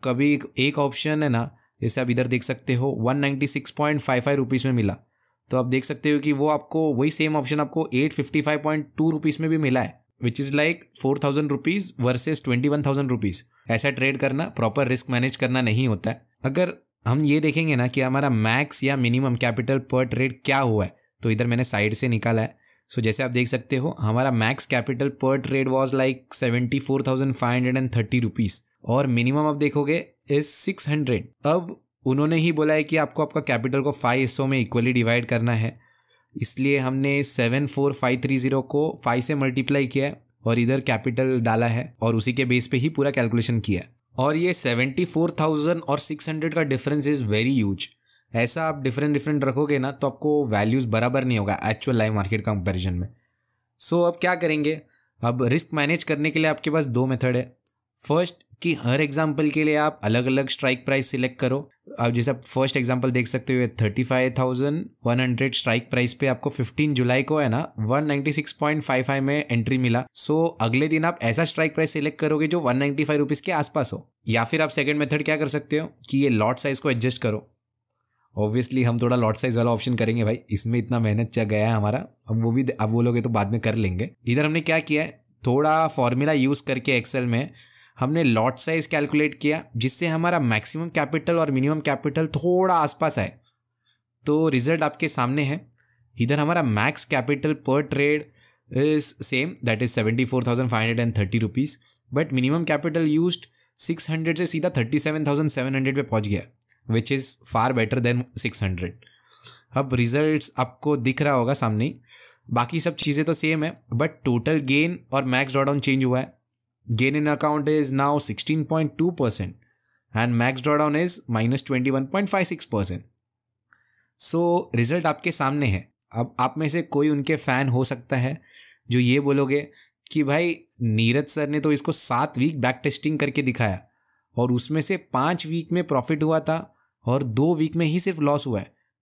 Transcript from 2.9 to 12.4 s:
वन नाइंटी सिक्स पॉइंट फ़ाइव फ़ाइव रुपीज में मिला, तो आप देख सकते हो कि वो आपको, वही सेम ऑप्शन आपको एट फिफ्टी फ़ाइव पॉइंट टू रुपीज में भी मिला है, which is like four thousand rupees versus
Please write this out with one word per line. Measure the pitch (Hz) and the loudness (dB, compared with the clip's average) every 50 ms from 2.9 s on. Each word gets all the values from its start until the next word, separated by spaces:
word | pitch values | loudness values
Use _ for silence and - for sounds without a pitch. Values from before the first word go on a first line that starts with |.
| - 113 | -2 0
वन | 113 120 135 143 | 0 0 0 0
नाइंटी | 143 139 139 131 143 143 | 0 -2 -2 0 0 0
सिक्स | - 143 - - | 0 0 -2 -4
पॉइंट | - - 147 151 151 143 | -4 -2 -2 0 0 -2
फ़ाइव | - - 127 123 | -2 0 -2 0
फ़ाइव | 120 143 143 143 | 0 0 0 0
रुपीज | 127 117 135 123 - | 0 0 0 0 0
में | 135 127 | 2 2
मिला, | 117 104 98 90 - _ _ _ _ _ _ _ _ _ - | 2 2 0 -2 -4 _ _ _ _ _ _ _ _ _ -4
तो | 127 131 | -2 -2
आप | 127 | 0
देख | 127 127 135 127 | 0 0 0 0
सकते | - 147 - - 151 | 0 -2 -2 0 0
हो | 147 143 | 0 2
कि | 135 151 | 2 0
वो | 147 135 147 151 | 0 0 2 0
आपको, | 151 147 - - - 160 160 151 135 | 0 0 -2 -4 -2 0 0 0 2
वही | 117 139 160 | 2 2 2
सेम | 156 - 156 156 156 | 2 2 0 0 0
ऑप्शन | 151 131 123 151 151 | 0 0 0 0 0
आपको | 147 127 - 160 156 - 123 | -2 -2 -2 -4 -4 -2 0
एट | 127 147 147 - | 0 0 0 0
फिफ्टी | - 139 - - 151 | -4 -6 -2 -2 -2
फ़ाइव | - 151 151 147 | 0 0 -2 -2
पॉइंट | 147 151 156 151 147 - - - | 0 -2 -2 -2 -4 -6 -4 0
टू | 156 165 | 0 0
रुपीज | 160 151 160 156 143 - | 0 0 0 -2 -2 0
में | 160 156 | 0 0
भी | 160 156 | 0 0
मिला | 151 131 131 127 | 2 2 2 0
है, | 110 - - - _ _ _ - 120 | 0 -2 -6 -14 _ _ _ -4 -4
which | 120 117 - | -2 0 0
is | 139 135 143 | -2 0 0
like | 147 151 160 170 - - _ - - - | 2 2 0 0 -4 -8 _ -10 -4 -2
four | 135 143 - | -2 0 0
thousand | - 139 135 147 156 143 143 | 0 0 0 0 0 0 -2
rupees | 117 - 156 185 202 190 - - - | -2 0 -2 0 0 -2 -4 -4 -2
versus | 120 123 123 123 - 156 156 - | 0 0 2 2 0 0 0 -2